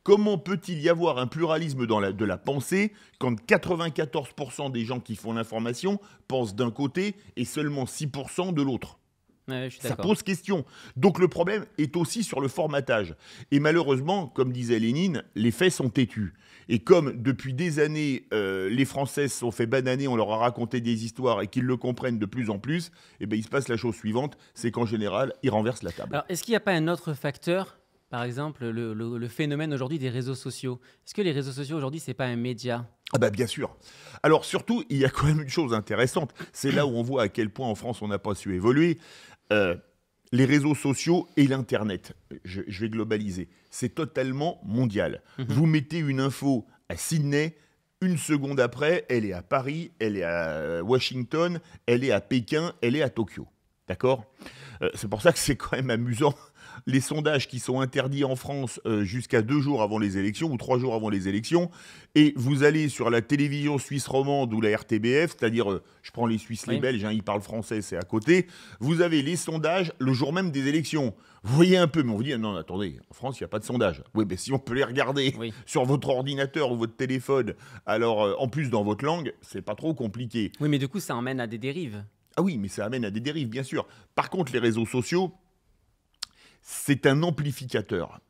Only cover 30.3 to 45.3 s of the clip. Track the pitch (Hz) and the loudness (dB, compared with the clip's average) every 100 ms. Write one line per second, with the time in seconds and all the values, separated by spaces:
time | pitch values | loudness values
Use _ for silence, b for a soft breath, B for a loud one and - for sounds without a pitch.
30.3 | 131 135 - 131 123 b b - - 190 | -6 -8 -8 -8 -8 b b -10 -2 0
31.3 | 143 135 131 139 160 131 160 147 127 131 | 0 -4 -8 -6 -4 -4 -6 -10 -4 -2
32.3 | 120 123 117 123 117 120 _ - 117 110 | -2 -4 -4 -4 -4 -6 _ -4 0 2
33.3 | 101 120 - 117 - B B B B 151 | 2 -2 -2 -6 -8 B B B B 4
34.3 | 156 - - - 233 - 139 131 - 143 | 4 4 -4 0 -2 0 2 2 4 2
35.3 | 151 139 175 139 110 104 104 127 185 143 | 2 0 -2 0 0 0 0 2 0 -4
36.3 | B B - 139 135 143 117 117 135 104 | B B -4 0 2 2 0 0 0 0
37.3 | - 110 - 127 104 117 117 104 101 107 | 0 -4 -2 -4 -4 -6 -6 -4 -4 -4
38.3 | 98 98 90 107 139 175 165 B B B | -4 -4 2 4 6 4 2 B B B
39.3 | B _ 104 95 87 _ _ _ _ _ | B _ 2 2 0 _ _ _ _ _
40.3 | 120 131 147 143 143 139 131 160 175 - | 2 6 6 4 0 0 -2 2 0 2
41.3 | - 139 135 120 117 107 90 - - _ | 4 4 4 0 -2 -2 -4 -10 -20 _
42.3 | 71 92 95 - 95 113 110 107 107 104 | -16 -10 -10 -8 -6 -4 -4 -2 -2 -2
43.3 | 90 85 b b - 123 - 156 139 131 | -6 -10 b b -6 -4 -4 -4 -2 -2
44.3 | 131 160 - - 113 127 98 82 - B | -2 -4 -4 -4 0 2 2 -2 -4 B